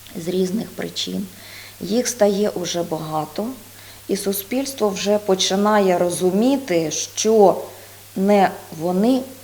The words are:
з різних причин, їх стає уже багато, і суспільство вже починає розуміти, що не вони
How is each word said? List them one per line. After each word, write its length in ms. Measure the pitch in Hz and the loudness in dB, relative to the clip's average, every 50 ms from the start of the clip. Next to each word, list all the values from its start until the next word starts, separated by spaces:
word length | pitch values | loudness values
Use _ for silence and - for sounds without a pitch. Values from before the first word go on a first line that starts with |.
| - - - | -20 -14 -12
з 120 | 185 160 | -10 -6
різних 420 | 185 180 185 185 185 185 226 - - | -4 -2 -2 -2 0 -2 -4 -6 -6
причин, 580 | - 185 175 170 - - - 180 185 190 208 - - - - - - - - - - - | -8 -10 -10 -8 -8 -8 -8 -6 -6 -6 -8 -8 -12 -18 -20 -18 -18 -18 -18 -18 -14 -10
їх 260 | - 175 208 247 247 | -6 -2 -2 -2 -2
стає 420 | - - - 202 208 202 190 208 208 | -2 0 2 2 2 2 2 0 -2
уже 340 | - 180 175 170 - 175 175 | -2 -4 -6 -4 -4 -4 -4
багато, 640 | 170 160 160 160 156 156 156 151 151 - - 214 247 262 - - - - - - - - - - | -4 -4 -6 -6 -4 -4 -4 -4 -4 -6 -8 -8 -8 -8 -12 -16 -20 -20 -20 -20 -20 -20 -14 -6
і 100 | - 196 | -6 -4
суспільство 720 | 190 - 196 196 - - - 247 262 277 - - - 214 208 | -2 -2 -4 -4 -4 -4 -4 -4 -4 -4 -4 -4 -2 -2 -2
вже 280 | 190 180 180 202 208 | -2 -2 0 0 0
починає 800 | 202 208 - 190 190 - - 185 202 202 214 214 208 196 190 180 | 0 2 0 0 2 2 0 0 2 2 4 4 4 4 4 4
розуміти, 920 | 175 175 175 - - 185 180 180 202 226 262 277 269 - - 175 165 160 151 | 4 2 0 0 0 0 2 4 4 4 4 2 0 0 0 0 0 0 0
що 680 | 156 - - - - - - 220 226 220 202 175 - - - - - - - - - - - - - | -4 -6 -8 -8 -6 -2 2 4 6 8 8 8 6 2 -4 -12 -14 -18 -20 -20 -20 -20 -20 -10 -4
не 360 | 185 190 202 208 202 190 - - - - - 175 160 | -2 2 4 4 4 4 2 0 -4 -14 -16 -12 -6
вони 400 | 160 180 185 185 208 240 269 254 254 - - - | -4 -2 0 2 4 4 2 2 0 -6 -14 -20